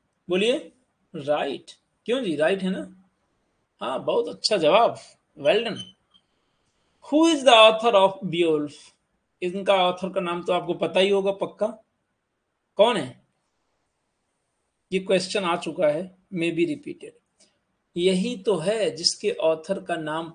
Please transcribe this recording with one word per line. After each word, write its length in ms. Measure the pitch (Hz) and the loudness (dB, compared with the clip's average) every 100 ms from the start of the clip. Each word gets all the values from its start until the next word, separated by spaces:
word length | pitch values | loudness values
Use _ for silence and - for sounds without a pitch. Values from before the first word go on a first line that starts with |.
| _ _ - | _ _ -4
बोलिए, 440 | 180 220 302 - _ _ _ _ | -2 0 -2 -6 _ _ _ _
right। 560 | 160 139 147 143 - - - _ _ | -10 -4 -2 -2 -8 -14 -20 _ _
क्यों 180 | - 262 | -6 -4
जी, 140 | 208 143 | -2 0
Right 260 | 160 190 | 0 0
है 80 | 185 | -2
ना? 340 | 226 - - _ _ _ _ _ _ _ _ | -4 -10 -18 _ _ _ _ _ _ _ _
हाँ, 240 | 117 131 | -8 -4
बहुत 240 | 143 220 - | -2 -2 -2
अच्छा 280 | - - 208 | -6 -4 0
जवाब, 420 | 151 196 233 131 - _ _ 156 | 4 4 4 -2 -16 _ _ -2
well 240 | 143 208 | 0 0
done। 140 | 226 131 - _ _ _ _ _ _ _ _ _ _ _ - | -2 -8 -14 _ _ _ _ _ _ _ _ _ _ _ 0
Who 180 | 294 330 | 2 4
is 140 | 294 | 4
the 20 | 262 | 6
author 480 | 226 220 220 233 | 8 8 6 4
of 360 | 196 190 - 185 | 4 4 2 -4
Beowulf? 440 | 170 165 156 147 - - _ _ _ _ _ | 0 2 0 -2 -10 -20 _ _ _ _ _
इनका 320 | 180 196 190 | -8 -4 0
author 380 | 190 180 180 185 | 2 2 -2 -6
का 80 | 185 | -4
नाम 220 | 175 175 | -4 -6
तो 100 | 175 | -2
आपको 220 | 180 156 | -2 -2
पता 260 | 160 165 185 | -4 -2 0
ही 80 | 196 | 2
होगा 240 | 196 190 | 2 -2
पक्का, 520 | 196 165 - 214 - _ _ _ _ _ _ _ _ _ - | -4 -8 -6 -6 -6 _ _ _ _ _ _ _ _ _ 2
कौन 200 | 226 208 | 2 2
है? 260 | 123 - _ _ _ _ _ _ _ _ _ _ _ _ _ _ _ _ _ | -6 -14 _ _ _ _ _ _ _ _ _ _ _ _ _ _ _ _ _
ये 80 | 185 | -4
question 440 | 185 190 185 214 | 0 0 0 -4
आ 120 | 180 175 | -2 -4
चुका 300 | 165 147 151 | -6 -2 0
है, 320 | 151 185 - _ | 0 -8 -16 _
may 160 | 180 165 | -4 -2
be 80 | 156 | 0
repeated। 520 | 165 143 - - - - _ _ _ _ _ _ _ 175 | -2 -2 -10 -16 -18 -20 _ _ _ _ _ _ _ -2
यही 400 | 185 185 240 247 | 0 0 -2 -4
तो 200 | 233 175 | -2 -2
है 400 | 170 226 175 147 | -2 -2 -2 -2
जिसके 340 | 170 - 208 | -4 -2 -6
author 520 | - 160 160 175 180 | -2 -2 -2 -6 -8
का 140 | - 165 | -6 -8
नाम 360 | 151 160 165 | -6 -8 -10